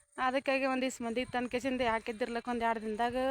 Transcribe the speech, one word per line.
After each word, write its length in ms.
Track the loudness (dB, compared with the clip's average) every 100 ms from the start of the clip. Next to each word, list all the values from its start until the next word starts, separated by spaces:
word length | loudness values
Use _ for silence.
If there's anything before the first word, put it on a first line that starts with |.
| _ -2
ಅದಕ್ಕಾಗಿ 480 | 0 2 2 2 2
ಒಂದಿಷ್ಟು 380 | 2 0 -2
ಮಂದಿಗೆ 280 | -2 -2 -2
ತಂದು 160 | -2 -2
ಕೇಸಿಂದ 320 | -2 0 0
ಯಾಕೆ 320 | 2 0 -2
ಇದ್ದಿರ್ಲಕ್ಕ 360 | -4 -4 -2 -2
ಒಂದ್ 140 | 0
ಎರಡು 200 | 2 0
ದಿನದಾಗ 340 | -2 0 0 2 2